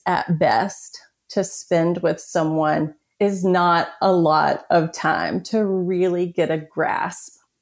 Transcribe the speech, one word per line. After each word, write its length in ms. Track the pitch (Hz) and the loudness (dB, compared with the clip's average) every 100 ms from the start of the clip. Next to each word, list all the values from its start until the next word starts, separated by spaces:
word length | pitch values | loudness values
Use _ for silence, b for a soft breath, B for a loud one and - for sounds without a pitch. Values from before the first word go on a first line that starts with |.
| - | -4
at 320 | 180 - 160 | -2 0 2
best 640 | 160 110 202 - - - - _ - | 2 2 0 -6 -14 -18 -20 _ -8
to 140 | - | -4
spend 600 | 185 - - 170 165 175 | -4 -6 0 2 2 0
with 160 | 170 156 | -2 -2
someone 760 | - 175 156 160 156 151 151 - _ - | -4 -2 0 0 0 0 -2 -6 _ -2
is 240 | 202 196 | 0 0
not 460 | 185 180 175 170 - - | 2 2 4 2 0 0
a 100 | 190 | 2
lot 540 | 185 160 156 - - - | 4 4 4 2 0 0
of 220 | 170 165 | 0 0
time 500 | - 160 117 - 185 | -2 -2 0 -2 -4
to 240 | - 220 208 | -2 -2 0
really 640 | 190 180 180 185 175 175 | 0 -2 0 0 0 -2
get 240 | 175 160 | 0 0
a 60 | 160 | -2
grasp 800 | 151 - 156 - 170 - - - _ _ | -4 -4 -2 -2 -4 -8 -12 -16 _ _